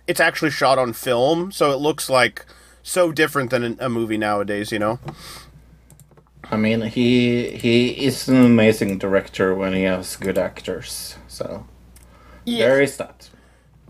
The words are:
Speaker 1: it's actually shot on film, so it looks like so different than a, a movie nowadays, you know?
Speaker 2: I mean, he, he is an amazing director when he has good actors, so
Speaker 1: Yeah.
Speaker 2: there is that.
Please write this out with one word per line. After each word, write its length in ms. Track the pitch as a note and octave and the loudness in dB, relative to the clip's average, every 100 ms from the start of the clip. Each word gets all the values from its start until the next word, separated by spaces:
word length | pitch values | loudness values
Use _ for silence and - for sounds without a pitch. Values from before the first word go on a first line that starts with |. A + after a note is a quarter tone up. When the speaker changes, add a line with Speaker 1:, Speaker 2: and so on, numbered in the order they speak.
| - | -6
Speaker 1:
it's 120 | F3 | 0
actually 300 | E3+ - D#3+ | 0 0 -4
shot 260 | C3+ C3+ C3 | 0 2 2
on 160 | B2 | 0
film, 580 | A2 C3 A#2+ C3 E3 F#3 | -4 -2 0 2 0 -2
so 200 | - D3+ | 0 0
it 60 | C3+ | 2
looks 280 | D3 D#3 - | -2 -2 2
like 360 | C3 A#2 - - - _ _ | 4 4 -2 -20 -20 _ _
so 280 | - F#3 F3 | -6 0 0
different 380 | D3 D#3 C#3+ B2 | 2 0 0 -2
than 280 | B2 A#2+ A2 | -2 -2 -4
a, 40 | B2+ | -4
a 20 | |
movie 280 | A#2 A2+ G#2+ | -4 -2 -2
nowadays, 540 | G#2+ G#2 G2+ G2+ G#2+ | 0 0 -2 -4 -4
you 60 | G#2+ | -2
know? 200 | G#2 B2 - - - - - - - - _ - _ _ _ _ - | -2 -4 -8 -16 -18 -20 -20 -20 -20 -20 _ -20 _ _ _ _ -8
Speaker 2:
I 40 | A2 | -2
mean, 260 | A2 A2+ | 0 0
he, 680 | A2 B2+ A#2+ B2 A#2+ A#2+ A#2 - | -2 0 2 2 2 0 -4 -4
he 320 | A#2 A#2+ B2 - C3+ | 2 2 2 -2 -4
is 240 | - - | -4 2
an 160 | C3 B2 | 6 6
amazing 540 | A#2 A2 A2 G#2 F#2+ | 6 6 4 0 -2
director 540 | G2 F#2+ F#2+ - F#2+ F#2+ | 0 0 0 -2 0 0
when 180 | F#2+ | -2
he 100 | F#2+ | 0
has 320 | F#2+ F#2 F#2 - | 0 -2 -6 -8
good 220 | F#2+ F#2 | -4 -2
actors, 800 | F2+ - - E2+ - - - - - | -2 -6 -10 -10 -10 -14 -14 -18 -18
so 380 | - - - - - - - - - - - - | -12 -12 -12 -16 -20 -20 -20 -20 -20 -20 -14 -6
Speaker 1:
Yeah. 220 | A#3 B2 | 0 2
Speaker 2:
there 140 | C3+ | 4
is 140 | C#3 - | 2 -2
that. 340 | - - - _ _ _ _ _ | -12 -14 -20 _ _ _ _ _